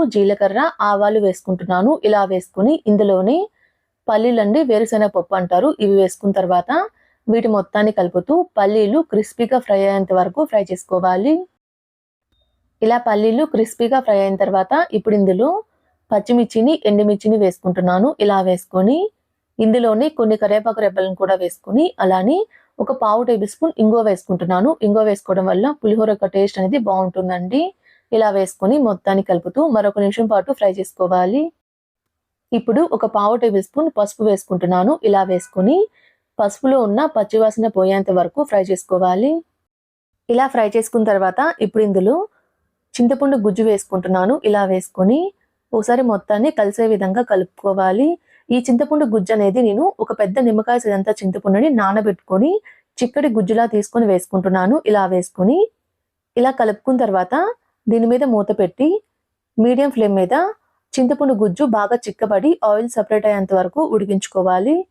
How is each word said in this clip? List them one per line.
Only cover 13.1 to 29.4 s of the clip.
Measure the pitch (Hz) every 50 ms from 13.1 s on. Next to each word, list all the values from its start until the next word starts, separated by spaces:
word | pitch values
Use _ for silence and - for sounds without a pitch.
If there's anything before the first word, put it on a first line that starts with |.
| 214 208 214 226 220 262 311
క్రిస్పీగా | 302 - 214 220 220 - - 233 226 269 262
ఫ్రై | 247 220 208 196
అయిన | 196 196 196
తర్వాత | 185 196 185 196 190 190 - 269 311 349 -
ఇప్పుడు | - 196 - 220 214
ఇందులో | 208 196 190 180 185 233 302 359 427 440 _ _ _ _ _ _ _ _ -
పచ్చిమిర్చిని, | 220 202 202 - 247 240 233 226 - 226 226 285 320 - -
ఎండుమిర్చిని | 214 208 208 208 208 208 202 - 208 220 214
వేసుకుంటున్నాను. | 208 185 180 - - 185 180 185 180 180 180 185 214 294 320 -
ఇలా | - 208 196 190
వేసుకొని | 185 185 185 175 - _ - 185 185 214 277 330 392 440 _ _ _ _ _ _ _ _ _ -
ఇందులోనే | 220 220 220 247 240 226 214 214 277 311
కొన్ని | 302 - 226 214 214 214
కరివేపాకు | 214 196 208 214 208 233 220 226
రెబ్బలను | 214 196 190 196 190 190 185
కూడా | - 190 190 190
వేసుకొని | 185 180 175 - - _ - 196 262 330 359 - -
అలానే | 196 185 185 185 185 226 311 381 440 - _ _ _ _ _ -
ఒక | 208 - 262
పావు | 262 240 214 208 233 247
టేబుల్ | 247 233 202 208 202
స్పూన్ | - - 311 330 - -
ఇంగువ | 220 214 220 233
వేసుకుంటున్నాను. | 220 214 190 185 - - 185 175 180 170 185 180 202 285 320 -
ఇంగువ | 220 208 202 220 214
వేసుకోవడం | 214 202 202 - - 190 190 185
వల్ల | 185 185 185 220 285 302
పులిహోర | 294 - 214 214 226 220 214
యొక్క | 208 202 - 185
టేస్ట్ | - 196 196 202 - 196
అనేది | 185 190 254 277
బాగుంటుందండి. | 220 202 190 190 190 180 - 190 185 180 180 180 180 180 233 285 330 381 - _ _ _ _ _ _ -
ఇలా | 233 220 220 208
వేసుకొని | 196 196 190 185 - - 190 196 269 302
మొత్తాన్ని | 269 220 196 180 - 196 196 196 196
కలుపుతూ | - 185 170